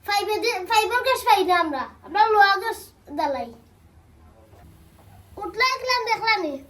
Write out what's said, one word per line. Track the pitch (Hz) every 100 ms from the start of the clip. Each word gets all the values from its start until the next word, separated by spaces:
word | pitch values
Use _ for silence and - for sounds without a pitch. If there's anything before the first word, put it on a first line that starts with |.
| -
ফাইভে | 403 415 415
যে, | 440 403 370
ফাইভের | 440 427 480
গ্যাস | 523 494 508
পাই | 392
না | 349 349
আমরা। | 330 269 233 -
আমরা | - 359 440
রোয়া | 427 403 392
গ্যাস | 453 - - _ - 302
জ্বালাই। | 285 269 233 233 - _ - - _ - - - - - - - - - - - - -
উঠলা | 403 415 508
একলা | 523 508 494 453 415
দেখলা | 440 415
নি? | 320 269